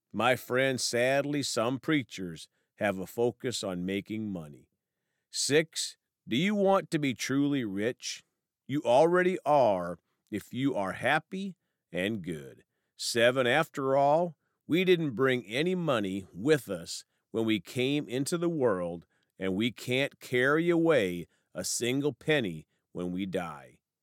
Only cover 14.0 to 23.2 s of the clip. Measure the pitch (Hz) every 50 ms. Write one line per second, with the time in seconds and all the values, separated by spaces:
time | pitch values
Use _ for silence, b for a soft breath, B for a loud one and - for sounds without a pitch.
14 | 139 139 147 165 175 175 156 _ _ _ _ _ _ - 139 175 190 180 185 170
15 | 165 147 117 98 135 131 127 123 110 92 110 127 160 180 185 185 170 156 135 110
16 | 104 95 92 101 95 - - 87 104 143 156 139 - - 98 85 85 - - -
17 | - _ _ _ _ _ - 110 113 110 110 104 - - - 131 123 131 143 147
18 | 143 - 113 131 143 - 180 170 170 175 170 156 127 120 101 90 87 85 85 85
19 | 82 _ _ _ _ _ _ - 92 95 95 95 113 123 110 - - - 127 131
20 | 139 - - - - - - 123 127 139 147 160 170 175 170 165 165 165 160 131
21 | 104 92 90 87 80 - _ _ _ _ - - 95 - - - 117 120 127 139
22 | 139 147 127 - - - 156 147 117 95 82 78 78 _ _ _ _ _ - 87
23 | 90 90 90 92